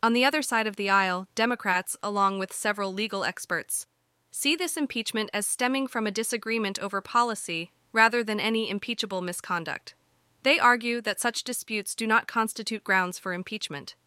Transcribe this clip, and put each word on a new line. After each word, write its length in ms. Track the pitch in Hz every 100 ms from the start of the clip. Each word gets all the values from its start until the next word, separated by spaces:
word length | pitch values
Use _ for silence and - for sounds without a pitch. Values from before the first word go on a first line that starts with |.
On 100 | 226
the 120 | 240
other 160 | 262 302
side 260 | 269 233 220
of 100 | 202
the 120 | 202
aisle, 400 | 196 190 180 190
Democrats, 640 | - 226 247 208 180 185 -
along 360 | 202 208 196 196
with 140 | 190
several 400 | - 214 208 196
legal 300 | 190 214 196
experts, 640 | 156 - - 170 - - - _ _ _ _ -
see 200 | 277 320
this 200 | 359 -
impeachment 540 | 285 240 220 220 214
as 140 | 208 202
stemming 400 | - 247 269 269
from 220 | 240 220
a 20 |
disagreement 640 | 208 226 240 220 226 202 196
over 200 | 196 196
policy 720 | - 240 240 214 - 165 170 _ _
rather 320 | 220 226 240
than 160 | 220 214
any 280 | 214 226 220
impeachable 520 | 202 - 233 214 185
misconduct. 760 | 180 175 - 175 160 - - - _ _ _ _
They 160 | 262 320
argue 420 | 240 240 233 240
that 180 | 226 196
such 240 | 240 226
disputes 500 | - 240 - 214 202
do 100 | -
not 220 | 226 220 -
constitute 560 | 233 220 - 214 220
grounds 340 | - 190 180 180
for 160 | 190
impeachment. 640 | 180 185 214 - 143 147 -